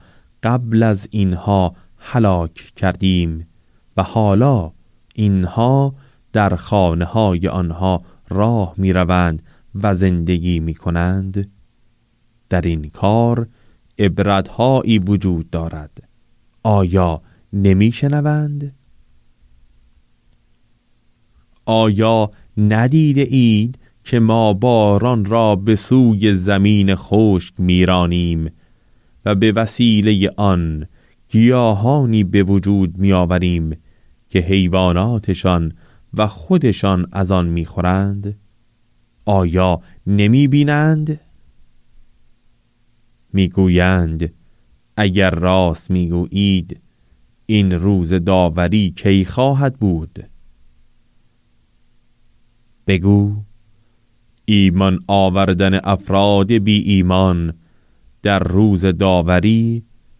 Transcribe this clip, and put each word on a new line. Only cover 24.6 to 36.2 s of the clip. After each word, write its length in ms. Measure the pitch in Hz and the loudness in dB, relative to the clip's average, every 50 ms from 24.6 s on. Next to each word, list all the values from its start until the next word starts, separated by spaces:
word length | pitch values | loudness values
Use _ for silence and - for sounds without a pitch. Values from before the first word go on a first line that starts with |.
| 120 123 120 113 107 104 101 101 110 123 123 110 98 | 0 2 2 2 2 2 2 2 0 0 0 -2 -2
را 320 | 98 113 117 113 107 104 | -2 0 2 2 2 0
به 200 | 92 98 113 110 | 0 0 0 0
سوی 580 | 104 - - 131 131 127 117 110 98 110 107 101 | 0 0 0 2 4 4 4 2 2 2 2 0
زمین 600 | 92 90 104 101 95 98 104 107 101 98 98 95 | 0 0 0 0 2 2 2 4 4 2 2 0
خشک 640 | 92 - - 101 107 110 104 95 87 - - - - | -2 -2 0 2 2 4 4 2 0 -2 -6 -8 -4
می‌رانیم 880 | 90 90 90 90 90 90 92 90 87 87 87 87 87 85 82 80 80 82 - _ _ _ _ _ _ _ _ _ _ _ _ _ - | 0 2 2 2 2 2 2 0 0 0 -2 -2 -2 -2 -2 -4 -6 -8 -10 _ _ _ _ _ _ _ _ _ _ _ _ _ -4
و 100 | 107 101 | -2 0
به 180 | 95 113 110 | 2 2 2
وسیله 800 | 98 113 113 110 - - 120 117 110 104 101 110 107 95 98 - - | 2 0 -4 -4 -2 0 2 2 4 2 2 2 2 2 0 -2 -2
آن 500 | - 104 98 92 87 82 80 78 76 76 - - _ _ _ _ _ _ _ | -2 0 0 0 0 -2 -4 -6 -8 -10 -12 -18 _ _ _ _ _ _ _
گیاهانی 960 | - 110 113 123 127 123 120 113 104 98 107 123 143 147 131 117 113 107 101 | 2 2 4 4 4 2 2 0 0 0 0 0 0 0 0 0 0 0 0
به 180 | 90 95 101 | 0 0 0
وجود 560 | 95 95 101 98 87 98 101 98 95 85 90 92 | 2 2 0 0 2 0 0 0 0 -2 -2 -2
می‌آوریم 800 | 98 98 95 90 90 85 90 90 92 87 87 85 80 80 76 - _ _ _ _ _ _ _ _ _ _ | 0 2 2 2 2 0 0 0 0 0 -2 -2 -4 -4 -8 -10 _ _ _ _ _ _ _ _ _ _
که 100 | - 92 | -2 -2
حیواناتشان 1300 | 82 90 95 98 92 87 90 92 92 90 87 90 101 117 120 107 - - 90 - - 92 90 85 82 78 - - - - _ - - _ - | 0 0 0 0 0 0 0 0 2 2 0 0 0 -2 -2 -4 -4 -4 -6 -2 -2 0 0 0 -2 -4 -8 -12 -20 -20 _ -20 -20 _ -4
و 120 | - | -2